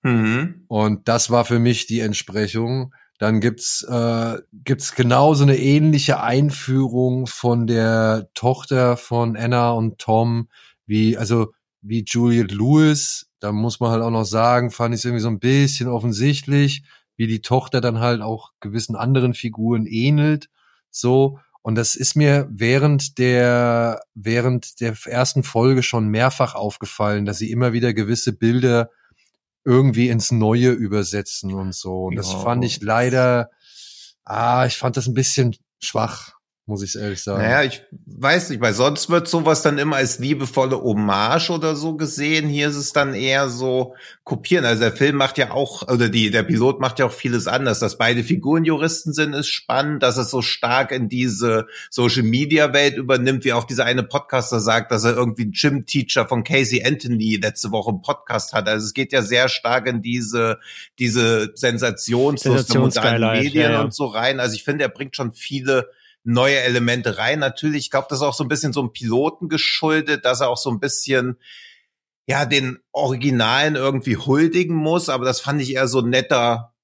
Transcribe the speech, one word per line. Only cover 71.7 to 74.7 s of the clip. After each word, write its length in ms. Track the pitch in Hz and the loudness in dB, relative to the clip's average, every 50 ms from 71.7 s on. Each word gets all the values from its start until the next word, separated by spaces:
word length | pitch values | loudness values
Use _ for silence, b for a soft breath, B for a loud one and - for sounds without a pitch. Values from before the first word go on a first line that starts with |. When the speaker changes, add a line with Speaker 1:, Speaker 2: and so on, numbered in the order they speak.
| B B B B B _ _ _ _ _ _ | B B B B B _ _ _ _ _ _
Speaker 1:
ja, 200 | - 135 139 147 | -4 -2 -2 0
den 340 | 120 147 139 135 127 123 - _ _ | 0 0 0 0 -2 -8 -10 _ _
Originalen 840 | - 139 143 123 131 120 131 143 131 120 110 110 123 135 147 156 151 | -4 -4 -2 -2 -2 0 0 0 2 2 2 2 2 2 2 0 0
irgendwie 400 | 131 135 135 135 131 - 131 110 | 0 0 0 -2 -2 -2 -2 -2
huldigen 580 | - - 135 135 147 165 160 165 180 180 175 | -2 0 0 2 4 4 2 2 0 0 0